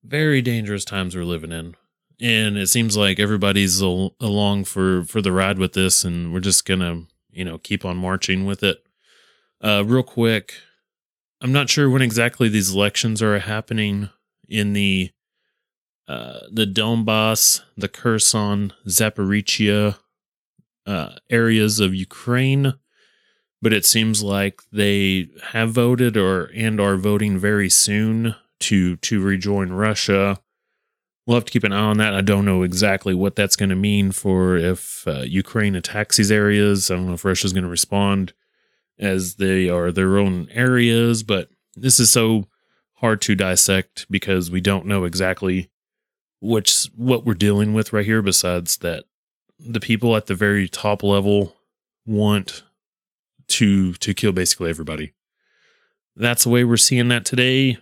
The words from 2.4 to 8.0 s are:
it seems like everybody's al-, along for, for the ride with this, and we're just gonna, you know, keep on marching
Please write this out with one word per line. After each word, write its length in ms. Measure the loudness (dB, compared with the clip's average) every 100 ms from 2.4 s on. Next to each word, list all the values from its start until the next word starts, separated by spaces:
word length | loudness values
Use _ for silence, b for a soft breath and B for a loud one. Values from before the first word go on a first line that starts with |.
| 0 -2
it 100 | 0
seems 300 | 0 0 2
like 220 | 2 2
everybody's 640 | 0 2 2 2 2 0
al-, 340 | 0 -2 -4 _
along 460 | -4 0 0 -2 -4
for, 380 | -2 0 0
for 180 | -2 -4
the 100 | 0
ride 280 | 0 0 0
with 140 | -2
this, 300 | 0 0 0
and 300 | -2 -6 -6
we're 60 | -4
just 260 | 0 0 0
gonna, 380 | -2 -2 -6 -12 _ _
you 140 | -12 -10
know, 140 | -12
keep 260 | -8 -6 -6
on 100 |
marching 500 | -6